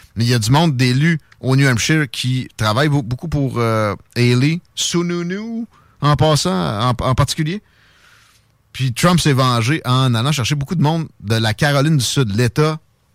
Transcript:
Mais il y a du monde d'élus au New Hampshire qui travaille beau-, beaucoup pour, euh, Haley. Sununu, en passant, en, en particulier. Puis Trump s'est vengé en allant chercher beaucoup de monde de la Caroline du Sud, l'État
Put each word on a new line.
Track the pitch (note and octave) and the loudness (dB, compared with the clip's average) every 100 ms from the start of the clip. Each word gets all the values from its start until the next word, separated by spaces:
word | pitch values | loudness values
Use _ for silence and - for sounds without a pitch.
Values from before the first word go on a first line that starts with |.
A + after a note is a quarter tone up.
| - - | -12 -4
Mais | A#2 | 0
il | |
y | |
a | B2 | 0
du | G#2+ | 2
monde | C#3 E3+ B2 | 2 4 2
d'élus | B2+ C3 E3 D#3+ - _ | 2 2 2 0 -4 _
au | B2 C3 | 0 2
New | C#3 | 4
Hampshire | A#2+ - D#3 C#3+ | 2 2 0 0
qui | - B2+ C3 - - | -4 -4 -2 -4 -4
travaille | A2 G#2+ D3+ | 0 2 2
beau-, | C#3+ | 0
beaucoup | A#2 B2 E3+ | -2 -6 -4
pour, | D3 C3+ A#2 | -2 -2 -2
euh, | A#2 A2 G#2+ F#2 _ A#2 | -2 0 -2 -4 _ -2
Haley. | B2 B2 C#3 E3+ - - | 2 2 0 -2 -8 -8
Sununu, | - F3 F3 F3 F3 G3 A3+ A3+ A#3 _ _ _ | -4 -2 -2 -4 -6 -8 -8 -10 -10 _ _ _
en | C#3+ D3 | 0 2
passant, | D#3 D3 F3+ | 2 2 0
en, | F#3 D#3+ G#2 B2 | -2 -2 -2 -2
en | A#2 A#2+ B2+ | -2 -2 0
particulier. | C#3 - D#3 G#3 - _ _ _ _ _ _ _ _ _ _ | -2 -2 -4 -6 -12 _ _ _ _ _ _ _ _ _ _
Puis | - C3 | -6 -4
Trump | - F3 F3 | 0 2 4
s'est | D#3 | 4
vengé | C3 C3 A#2+ A2 D#3 | 2 2 2 0 -2
en | B2 B2+ C3 | 0 0 2
allant | A2+ C3+ | 0 0
chercher | D3 A2+ D3 | -2 -2 -4
beaucoup | C#3 F3 | -4 0
de | |
monde | C#3 E3 D#3 _ | 0 0 -4 _
de | G2+ A2+ | -4 -2
la | A2 | 0
Caroline | G#2 D3 C#3+ D3 D3+ | 0 0 2 2 2
du | A2+ | 0
Sud, | C#3+ A#2 G2+ | 0 0 0
l'État | B2 - D3+ D#3 _ _ _ | 0 2 0 -2 _ _ _